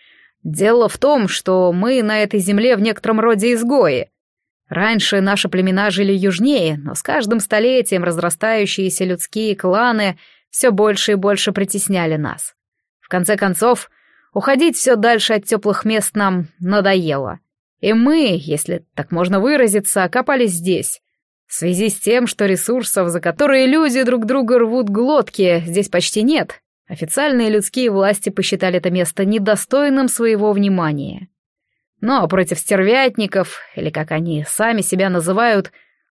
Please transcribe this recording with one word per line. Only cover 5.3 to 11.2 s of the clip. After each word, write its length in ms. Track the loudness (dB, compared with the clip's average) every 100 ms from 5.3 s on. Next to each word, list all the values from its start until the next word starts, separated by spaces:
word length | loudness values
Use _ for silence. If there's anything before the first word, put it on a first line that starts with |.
| 0 0
племена 420 | 0 0 0 0
жили 220 | 0 0
южнее, 640 | 0 0 0 2 2 0 -2
но 180 | -6 -8
с 80 |
каждым 360 | -4 -2 0 -2
столетием 640 | 0 0 2 2 0 -2
разрастающиеся 1000 | -2 -2 -4 -2 -2 0 -2 -2 -4 -2 -2
людские 500 | -4 -6 -4 -4 -2
кланы 640 | 0 0 2 0 -2 -4 _ _ _
всё 220 | 0 2
больше 420 | 4 2 2 0
и 20 |
больше 360 | 0